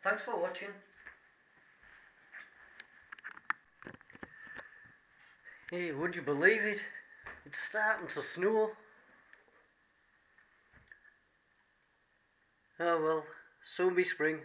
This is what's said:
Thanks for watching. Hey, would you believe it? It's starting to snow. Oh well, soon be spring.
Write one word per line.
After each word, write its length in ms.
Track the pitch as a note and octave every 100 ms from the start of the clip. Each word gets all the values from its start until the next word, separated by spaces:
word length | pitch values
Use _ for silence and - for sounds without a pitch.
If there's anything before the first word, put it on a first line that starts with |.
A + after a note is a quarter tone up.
Thanks 200 | G3 A3
for 140 | B3 A3
watching. 360 | F3 - G3+ G3 - - - - _ _ _ _ _ _ - - - _ - - - - - - - - - - - - - - _ _ - - - - - - - - - - - - _ _ - - - - -
Hey, 220 | F3 F3
would 220 | C#3 F3
you 80 | F3
believe 400 | C#3+ C#3+ F3+ A3
it? 180 | G#3 G#3 - - - - - - -
It's 120 | -
starting 500 | - G#3+ G#3+ G#3+ E3
to 140 | D3+
snow. 500 | - E3+ F#3+ A3 A3 - - - - - _ - _ _ _ _ _ _ _ _ _ _ _ _ _ - - - - _ _ _ _ _ _ _ _ _ _ _ _ _ _ _ _ -
Oh 220 | E3+ E3+
well, 240 | D#3 D#3+ D3+ - - _
soon 300 | - - F#3
be 100 | F3+
spring. 360 | F3+ - D3+ D#3